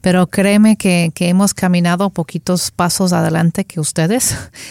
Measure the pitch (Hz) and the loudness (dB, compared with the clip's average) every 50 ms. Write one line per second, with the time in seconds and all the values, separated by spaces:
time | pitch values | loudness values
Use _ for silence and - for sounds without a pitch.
0 | - 185 180 180 180 - - - 190 202 202 208 214 220 220 214 - 196 180 170 | 0 2 2 2 2 2 0 0 0 2 4 4 6 4 4 2 2 0 0 2
1 | 170 165 - - 180 175 175 185 202 196 - - - 185 180 175 175 175 175 175 | 0 -2 -2 -2 -2 0 2 2 2 0 -2 -2 -2 0 2 2 2 0 0 0
2 | 202 196 - - 165 - - 165 - - 180 175 - - _ - 180 175 - - | -2 -4 -2 -4 -6 -6 -6 -10 -4 -2 -2 -2 -2 -6 _ -2 -2 -2 0 0
3 | 190 180 175 175 165 160 160 165 165 165 165 - 190 _ - 165 151 - - - | 0 0 2 0 0 0 0 2 0 0 0 -2 -6 _ -6 -8 -8 -6 -2 -2
4 | 160 165 214 254 - - - - - - _ - - - | 0 0 0 0 -2 -2 -4 -6 -10 -16 _ -20 -20 -18